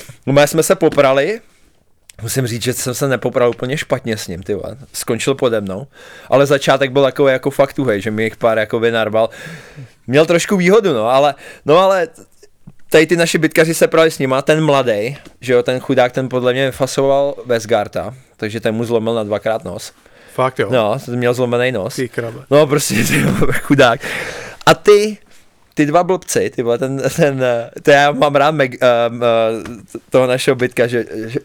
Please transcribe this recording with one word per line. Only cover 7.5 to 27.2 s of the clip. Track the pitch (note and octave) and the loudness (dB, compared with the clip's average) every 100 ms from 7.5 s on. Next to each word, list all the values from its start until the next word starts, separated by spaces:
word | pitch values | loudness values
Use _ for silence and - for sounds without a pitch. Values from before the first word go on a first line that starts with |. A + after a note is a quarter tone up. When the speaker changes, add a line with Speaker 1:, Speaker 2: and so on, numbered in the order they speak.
| - C#3 | 0 0
Speaker 1:
tuhej, | - B2+ G2+ | 0 -2 -2
že | A2 | -2
mi | G#2+ | -4
jich | A2 - | -4 -2
pár | A#2 A2 | 0 0
jako | G#2+ A#2 | 0 0
vynarval. | A#2 A2+ G#2+ A2 A2+ - - D#3+ - - B2+ _ - | 0 0 0 0 -2 -4 -18 -18 -20 -20 -20 _ -2
Měl | C3+ D#3+ | 2 4
trošku | E3+ - G3 | 2 0 0
výhodu, | F3 G#3+ G3 | 4 4 4
no, | B2 A2+ | 0 2
ale, | C3 D3 C3 - - - | 2 2 0 -10 -8 2
no, | E3 | 4
ale | F#3+ F#3+ E3 - - _ - _ - - - | 4 2 -2 -8 -20 _ -20 _ -20 -20 0
tady | D#3 D#3+ | 2 4
ty | E3+ | 2
naši | E3 E3+ | 0 0
bitkaři | D#3 E3 D#3+ | -2 -2 -4
se | D#3+ E3 | 0 2
prali | D#3+ D#3+ | 4 2
s | - | 0
nima, | C3+ C3 | -2 0
ten | - D#3 D#3 | 0 2 2
mladej, | C#3 B2 G#2 A2+ C#3 - - | 2 2 -2 -4 -8 -16 -10
že | A#2+ | 0
jo, | B2 | 2
ten | B2 B2+ | 2 -2
chudák, | - C3 B2 | -2 0 0
ten | - B2+ | 0 -4
podle | B2+ B2 | -2 -2
mě | B2+ C3+ | 0 -2
vyfasoval | - C3+ - C#3 C#3 C#3+ A#2+ B2 | -2 -4 0 0 2 0 -4 -4
Westgarta, | A#2 A2 A2 G2+ - F#2+ C3 _ _ | -4 0 -2 -2 -6 -10 -12 _ _
takže | A2 A2 | -8 -6
ten | A2+ A2 | -4 -4
mu | A2+ | -2
zlomil | A#2 A2 | -2 -2
na | A#2 | -4
dvakrát | G#2 G#2 A2+ A2 | -4 -4 -4 -4
nos. | F2+ G2 - - _ _ - | -6 -14 -14 -20 _ _ -12
Speaker 2:
Fakt | - C3 - | -4 -4 -2
jo? | G#2 | -2
Speaker 1:
No, | B2 G#2+ B2+ B2+ | 0 0 -2 -6
ten | B2 | -4
měl | A#2+ | -2
zlomený | B2 A#2+ A#2+ B2+ | 0 -2 0 -2
nos. | A#2 G#2 - | -2 -6 -6
Speaker 2:
Ty | B2 | -8
krabe. | - A#2 B2 - | -8 -10 -10 0
Speaker 1:
No, | C#3+ D3+ | 2 4
prostě, | C#3+ - - | 2 0 -2
ty | G#3 C3 | 0 0
vole, | C#3+ B2 - | 0 2 2
chudák. | - - C#3 B2+ A#2+ - - - - - - - | 0 0 4 4 2 -4 -10 -10 -12 -16 -4 0
A | E3 | 2
ty, | - G#3 G#3+ G#3 _ - _ _ _ | 4 4 4 -6 _ -20 _ _ _
ty | - D3 | -2 2
dva | E3+ | 2
blbci, | F3 F3+ - A#2+ G2+ | 2 -2 -2 -2 -2
ty | B2 | -2
vole, | A#2 A#2+ | -2 -2
ten, | C3 C3+ B2+ | -2 -2 -4
ten, | - | 0